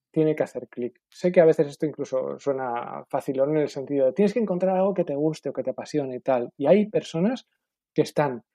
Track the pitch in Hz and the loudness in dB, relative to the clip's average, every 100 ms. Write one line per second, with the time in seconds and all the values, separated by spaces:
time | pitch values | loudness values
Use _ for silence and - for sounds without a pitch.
0 | _ - 156 156 135 127 120 - 120 - | _ 0 0 0 -4 -6 -14 -10 -10 -10
1 | _ - 180 180 160 160 147 143 156 139 | _ -4 2 6 6 4 0 -2 -6 -6
2 | 135 131 135 139 - 131 131 120 - 139 | -6 -4 -4 -6 -4 -4 -4 -6 -8 -12
3 | 139 139 - 131 139 156 147 147 131 143 | -8 -8 -6 0 2 2 0 -4 -4 2
4 | 131 127 202 226 214 180 185 185 190 185 | 4 6 4 2 0 0 2 2 2 0
5 | 160 139 156 156 143 127 127 127 113 151 | -2 0 0 -2 -6 -6 -6 -6 -4 -4
6 | 135 127 - 127 120 _ 139 190 214 165 | -4 -6 -2 0 -2 _ 4 4 4 -4
7 | - 165 190 254 - _ _ _ _ - | -4 -2 -2 -2 -12 _ _ _ _ -4
8 | 147 - 147 123 - | -2 -2 -2 -4 -12